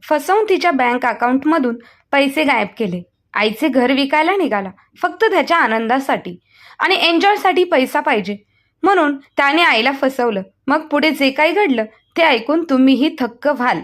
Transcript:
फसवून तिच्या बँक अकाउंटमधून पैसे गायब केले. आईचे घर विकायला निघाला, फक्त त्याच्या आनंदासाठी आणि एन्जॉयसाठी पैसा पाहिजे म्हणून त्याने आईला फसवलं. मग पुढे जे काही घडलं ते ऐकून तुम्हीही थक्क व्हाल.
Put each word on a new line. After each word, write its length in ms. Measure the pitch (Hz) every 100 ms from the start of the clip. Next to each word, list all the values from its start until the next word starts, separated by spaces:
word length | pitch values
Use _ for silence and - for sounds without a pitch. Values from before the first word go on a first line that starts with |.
| -
फसवून 360 | 302 294 392 427
तिच्या 220 | 359 240
बँक 360 | 254 247 247 247
अकाउंटमधून 680 | 220 240 262 302 330 254 233 - _ _
पैसे 320 | 285 277 277
गायब 220 | 294 247 202 -
केले. 240 | 214 175 175 _ _
आईचे 340 | - 214 220 311
घर 240 | 262 247
विकायला 440 | 269 269 302 320 392
निघाला, 340 | 311 208 190 - _ _
फक्त 220 | 349 349
त्याच्या 320 | 440 381 285 339
आनंदासाठी 840 | 262 220 226 262 269 247 - 175 _ _ - -
आणि 160 | 320
एन्जॉयसाठी 720 | 370 330 339 392 415 381 285
पैसा 360 | 359 302 262 294
पाहिजे 360 | 294 240 190 202 _ _ _ _
म्हणून 340 | 330 392 294 277
त्याने 460 | _ - 277 302
आईला 300 | 339 247 233
फसवलं. 500 | 269 269 262 240 202 190 _ -
मग 200 | 294 311
पुढे 240 | 294 302
जे 200 | 285 277
काही 220 | 269 311
घडलं 320 | 339 415 240 220 _ _ -
ते 60 |
ऐकून 420 | 330 247 226 311 330
तुम्हीही 460 | 262 262 262 294 320
थक्क 280 | 240 233 285
व्हाल. 340 | 285 240 180